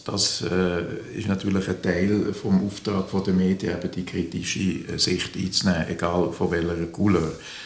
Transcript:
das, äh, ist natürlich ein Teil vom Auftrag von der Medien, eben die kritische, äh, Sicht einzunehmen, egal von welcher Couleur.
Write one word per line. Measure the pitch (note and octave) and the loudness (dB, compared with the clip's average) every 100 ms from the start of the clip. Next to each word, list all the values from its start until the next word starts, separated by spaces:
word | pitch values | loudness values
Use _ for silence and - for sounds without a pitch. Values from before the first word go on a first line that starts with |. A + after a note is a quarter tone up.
| - | -6
das, | G2+ - - | -2 0 0
äh, | - F2+ F2+ F2 - - - - | 0 2 2 0 -4 -6 -8 -6
ist | G2+ | -2
natürlich | F#2+ G2+ F#2+ - | 0 2 0 0
ein | F#2 | -2
Teil | G2 E2+ F#2+ G#2 - | 0 2 2 2 0
vom | - G#2+ F#2+ G2+ | -2 2 2 2
Auftrag | - - G2 F#2 | -2 -2 -2 0
von | F#2+ | -2
der | F#2+ F#2 | 2 4
Medien, | F#2 F#2+ - F2 | 4 2 0 -2
eben | F#2 | -4
die | - F2+ | -4 -6
kritische, | F2+ E2+ F2 E2+ - | -4 -2 -4 -4 0
äh, | F#2+ E2 - D#2+ | 0 0 -4 -2
Sicht | - F#2 - - | 0 0 -2 -4
einzunehmen, | F#2+ - G2 E2+ E2 | -2 0 2 2 0
egal | E2 E2+ F2 E2+ | -2 0 2 2
von | - F2+ | 0 0
welcher | E2+ E2+ E2+ E2+ | 2 0 -2 -4
Couleur. | - G2+ F2 D#2+ D#2 - - | 2 4 4 2 -4 -12 -14